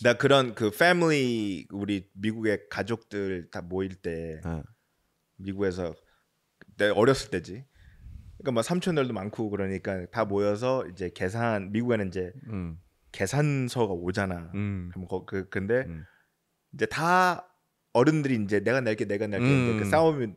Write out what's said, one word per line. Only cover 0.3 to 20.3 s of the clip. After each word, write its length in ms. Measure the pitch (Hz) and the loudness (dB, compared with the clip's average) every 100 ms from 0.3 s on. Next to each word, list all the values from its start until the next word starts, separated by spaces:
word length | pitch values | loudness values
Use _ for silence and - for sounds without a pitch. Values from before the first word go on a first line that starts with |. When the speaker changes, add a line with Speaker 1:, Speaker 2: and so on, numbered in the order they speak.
| 139 127 104 | 4 4 0
Speaker 1:
그 140 | 110 | -2
패밀리, 960 | - 170 180 165 151 127 113 104 87 - | 4 4 4 4 2 2 0 -2 -4 -8
우리 380 | 98 101 101 95 | -6 -4 -4 -6
미국의 540 | 95 104 113 110 101 - | -6 -4 0 0 -2 -4
가족들 800 | - 101 113 _ 101 98 92 80 | -6 -4 -6 _ -6 -4 -4 -8
다 100 | 101 | -12
모일 320 | 85 92 95 | -6 -4 -4
때 460 | 92 87 82 82 78 | -6 -8 -6 -8 -8
Speaker 2:
네. 180 | 82 82 73 _ _ _ _ _ _ - | -6 -8 -8 _ _ _ _ _ _ -14
Speaker 1:
미국에서 580 | 95 95 98 90 87 87 _ _ _ _ _ _ - - | -10 -2 -2 0 -6 -8 _ _ _ _ _ _ -16 -2
내 120 | 104 | 0
어렸을 420 | 98 120 135 - | 4 6 4 0
때지. 340 | 92 85 101 139 _ - - - - - - | -6 -6 -12 -16 _ -20 -20 -20 -20 -20 -8
그러니까 140 | 135 | -2
막 100 | 120 | 0
삼촌들도 480 | 113 180 180 156 127 | 2 0 2 2 0
많고 380 | 107 98 - 110 | -2 -6 -4 -2
그러니까 560 | 101 95 95 107 95 87 | -2 -2 -2 -4 -4 -4
다 180 | 117 | 0
모여서 600 | 110 101 101 104 127 131 92 | 2 2 2 2 0 -2 -4
이제 220 | 90 90 | -6 -8
계산, 560 | - 92 113 117 107 95 | -2 -2 0 0 0 -2
미국에는 380 | 107 120 113 95 | -2 0 0 0
이제 240 | 90 90 131 - | -4 -6 -10 -10
Speaker 2:
음. 320 | 101 87 82 - _ _ | -8 -6 -10 -18 _ _
Speaker 1:
계산서가 800 | - 95 135 151 139 123 123 110 | -4 0 2 2 0 -2 0 0
오잖아. 560 | 90 87 101 98 87 85 | 0 -2 0 -2 -4 -6
Speaker 2:
음. 340 | 95 101 98 87 | -4 -4 -4 -8
Speaker 1:
그럼 140 | 90 90 | -10 -6
거-, 180 | 92 | -6
그, 240 | - 98 92 | -4 -6 -4
근데 360 | 101 98 120 127 | -4 0 0 0
Speaker 2:
음. 180 | 80 80 _ _ _ _ _ _ | -8 -14 _ _ _ _ _ _
Speaker 1:
이제 120 | - 107 | -4 -4
다 600 | - 165 180 180 170 - _ _ _ _ | 0 2 4 4 0 -6 _ _ _ _
어른들이 500 | 117 135 156 139 123 | 4 6 4 2 0
이제 160 | 101 104 | 2 2
"내가 200 | 104 131 | 2 2
낼게, 240 | 120 107 | 0 0
내가 240 | 107 101 107 | -2 -2 -2
낼게." 160 | 101 | 2
이제 340 | 123 139 120 110 | 4 4 2 0
그 60 | |
Speaker 2:
음. 0 | |
Speaker 1:
싸움이 420 | 104 151 165 147 113 | 2 4 4 2 -4